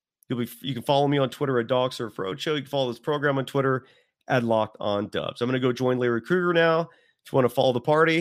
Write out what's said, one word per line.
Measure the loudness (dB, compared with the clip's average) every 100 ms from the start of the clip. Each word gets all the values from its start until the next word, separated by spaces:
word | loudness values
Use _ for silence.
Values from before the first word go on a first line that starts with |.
| _ _ -8
You'll | -6
be, | -6 -8
you | -8
can | -8
follow | 0 2 4
me | 2
on | 0
Twitter | -2 -2 -2
at | 0
Dog | 0 0
Surf | -4 -10 -6
Roadshow. | -6 -6 -4
You | -4
can | -4
follow | -2 -2
this | -4
program | -4 -2 0 -2
on |
Twitter | -2 0 0 -2 -6 _ _ _ -2
at | 0
Locked | 2 2 0 -2
On | -2 -2 -2
Dubs. | -4 -6 -4
I'm | -2
gonna | 0
go | 0
join | 0 0 0
Larry | 0 0
Krueger | 0 0 2
now. | 2 4 2
If | -2 _ _ _ -2
you | 2
wanna | 2
follow | 4 2
the | 2
party, | 2 4 4 2